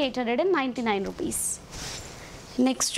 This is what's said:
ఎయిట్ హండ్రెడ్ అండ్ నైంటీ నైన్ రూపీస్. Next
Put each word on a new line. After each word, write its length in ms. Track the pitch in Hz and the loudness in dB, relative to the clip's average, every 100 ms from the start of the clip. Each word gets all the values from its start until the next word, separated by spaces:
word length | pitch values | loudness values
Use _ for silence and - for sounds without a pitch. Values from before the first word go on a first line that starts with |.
ఎయిట్ 160 | 277 247 | 4 2
హండ్రెడ్ 200 | 233 240 | 0 2
అండ్ 100 | 359 339 | 4 4
నైంటీ 240 | 262 233 226 | 2 0 2
నైన్ 160 | 202 190 | 2 0
రూపీస్. 320 | 185 - - - - - - - - - - - - - - 254 | -2 -2 -2 -2 -4 -8 -10 -8 -8 -10 -14 -14 -16 -8 2 2
Next 280 | 254 - | 4 2